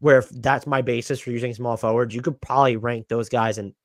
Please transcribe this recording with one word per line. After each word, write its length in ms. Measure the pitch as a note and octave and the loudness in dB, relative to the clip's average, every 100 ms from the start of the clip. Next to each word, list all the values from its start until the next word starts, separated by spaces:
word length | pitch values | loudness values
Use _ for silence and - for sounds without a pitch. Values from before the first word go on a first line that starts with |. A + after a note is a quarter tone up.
where 180 | D3 C3 | 6 6
if 100 | B2 | 4
that's 360 | B2+ A#2+ C3+ D3 | -2 0 0 0
my 160 | C#3 | -2
basis 380 | B2 A#2+ - C3+ | 0 -4 -4 -6
for 100 | - | -6
using 240 | A#2 A#2+ | -4 -4
small 240 | A2 A#2+ A2+ | -4 -6 -2
forwards, 360 | A2+ A#2 A#2 | 0 0 0
you 60 | A#2 | -4
could 180 | C#3+ C#3 | -6 -6
probably 340 | - B2+ C3+ A2+ | -2 2 4 2
rank 320 | A#2 A#2 A2 | -4 -6 -4
those 220 | A#2 A2+ | -4 -2
guys 260 | A#2+ A2+ G#2+ | 0 0 -2
in 180 | G2+ - | -10 -14